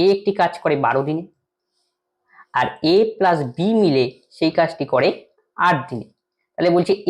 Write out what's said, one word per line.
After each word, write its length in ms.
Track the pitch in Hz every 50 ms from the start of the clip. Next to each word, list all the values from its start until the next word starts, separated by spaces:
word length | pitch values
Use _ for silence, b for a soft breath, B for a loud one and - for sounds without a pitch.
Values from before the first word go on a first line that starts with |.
এ 20 | 175 196 202
একটি 140 | 196 202 208 196 196
কাজ 120 | 175 170 - -
করে 120 | - 160 147 147 139
বারো 140 | 113 123 135 139 147
দিনে, 140 | 156 165 175 - _ _ _ _ _ _ _ _ _ _ _ _ _ _ _ _ _ _ _ b b b b b - 127
আর 80 | 127 - - - - 156
এ 40 | 175 202 240 220 - -
প্লাস 200 | 190 180 170 151 139 120 -
বি 120 | - 175 214 226 220
মিলে 220 | 202 170 139 135 123 127 - _ _ _ _
সেই 160 | - 165 160 160 175
কাজটি 260 | 165 156 - - 143 -
করে 160 | - 123 135 185 - - - _ _ _ _ _ -
আট 220 | - 170 180 170 135 123 -
দিনে। 180 | 131 110 101 - _ _ _ _ _ _ _ _ -
তাহলে 160 | - 165 180 175
বলছে 160 | 180 170 - 190 202 -